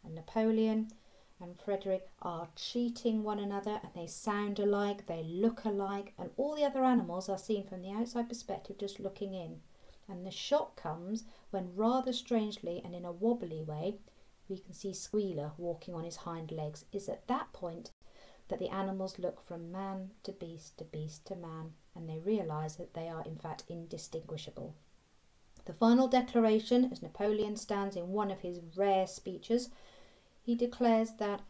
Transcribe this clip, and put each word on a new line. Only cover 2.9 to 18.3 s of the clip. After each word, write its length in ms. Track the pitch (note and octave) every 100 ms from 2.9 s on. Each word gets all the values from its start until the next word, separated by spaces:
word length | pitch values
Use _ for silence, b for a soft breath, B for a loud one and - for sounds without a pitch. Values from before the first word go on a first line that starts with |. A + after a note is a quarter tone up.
| A#3 A#3 A3
one 160 | G#3+ G#3
another, 420 | G3+ G3+ G3+ G#3+
and 100 | -
they 140 | - E3+
sound 500 | - - G#3 G#3 G3+
alike, 480 | G#3 G3+ G3+ G3+ -
they 160 | E3
look 420 | D#3+ F3 A3+ A#3
alike, 500 | A3 G3+ G3 G3+ G3+ -
and 120 | F3+ -
all 200 | C#4+ D4+
the 80 |
other 180 | C#4+ C#4
animals 460 | C4 A#3+ E3+ F3 F#3
are 100 | F#3+
seen 260 | - G#3 G3
from 160 | F#3
the 100 | F3+
outside 360 | G#3 A#3 A#3+ A#3
perspective 500 | A#3 - F#3+ - G#3+
just 200 | G3+ G3
looking 360 | G3 G3 G3+
in. 260 | F#3+ E3 D#3+ - b b b -
And 180 | F3+ F#3
the 60 |
shock 420 | F#3 - C#4+ -
comes 500 | - E3 E3 F3 A3 - B B
when, 260 | G3 F3+ F3+
rather 360 | A3 C4 B3+
strangely 720 | A#3+ - A#3 G#3+ G3+ E3+ F3
and 100 | F3
in 100 | F3
a 80 | F3
wobbly 500 | E3+ A3 A#3 F3 D#3+
way, 360 | D#3 D3+ F3 A3 - b b b -
we 100 | F#3+
can 160 | -
see 180 | - G3
Squealer 600 | F#3 - G#3+ G3 D#3+ D3 D3+
walking 380 | F3 E3 -
on 100 | E3+
his 120 | E3+ E3+
hind 360 | - E3 D#3+
legs. 320 | D#3+ D3+ D3+ -
It's 160 | G3+ G3
at 180 | - -
that 240 | B3+ -
point 380 | - F3 E3 - - B B B